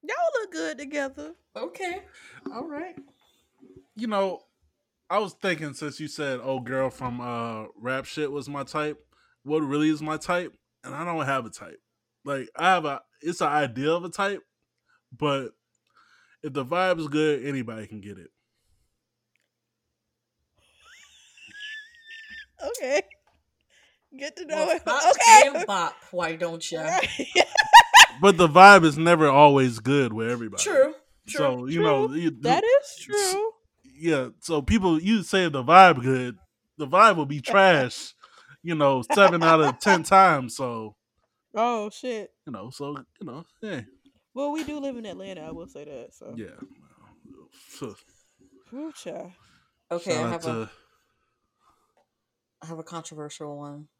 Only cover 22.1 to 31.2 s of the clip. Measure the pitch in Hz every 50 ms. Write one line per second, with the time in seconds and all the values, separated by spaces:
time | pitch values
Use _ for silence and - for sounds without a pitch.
22.1 | 906 906 880 880 880 - - _ _ _ - - 466 - 339 254 277 302 - _
23.1 | - _ _ _ _ _ _ _ _ _ _ _ _ _ _ _ _ _ _ _
24.1 | - 262 277 302 311 349 359 302 311 311 302 349 320 330 - 330 277 277 302 349
25.1 | - - 855 466 440 427 311 277 277 320 359 - 202 185 170 151 - - - -
26.1 | - 175 170 160 165 165 175 170 165 170 - - 170 160 160 156 339 370 - -
27.1 | - - 262 - - 370 - - - 855 855 855 831 906 932 - - 880 - -
28.1 | - 135 156 196 190 165 180 160 143 175 190 202 202 196 165 160 139 147 160 175
29.1 | 175 160 156 147 135 139 147 147 143 139 131 127 117 110 107 123 139 143 135 120
30.1 | 107 110 113 117 123 120 117 107 98 - - 415 370 277 269 302 320 - _ _
31.1 | _ _